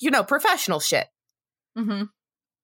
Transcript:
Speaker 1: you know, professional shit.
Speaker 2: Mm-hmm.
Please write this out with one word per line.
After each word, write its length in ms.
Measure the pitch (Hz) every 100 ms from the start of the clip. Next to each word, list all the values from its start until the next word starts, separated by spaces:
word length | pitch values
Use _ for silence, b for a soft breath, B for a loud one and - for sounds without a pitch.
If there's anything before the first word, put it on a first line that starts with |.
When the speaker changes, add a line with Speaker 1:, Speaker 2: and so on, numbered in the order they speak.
Speaker 1:
you 100 | 269
know, 140 | 269
professional 560 | 202 277 - 359 - 156
shit. 260 | - 147 - _ _ _ _ _ _ 226
Speaker 2:
Mm-hmm. 260 | 220 202 208 - _ _ _ _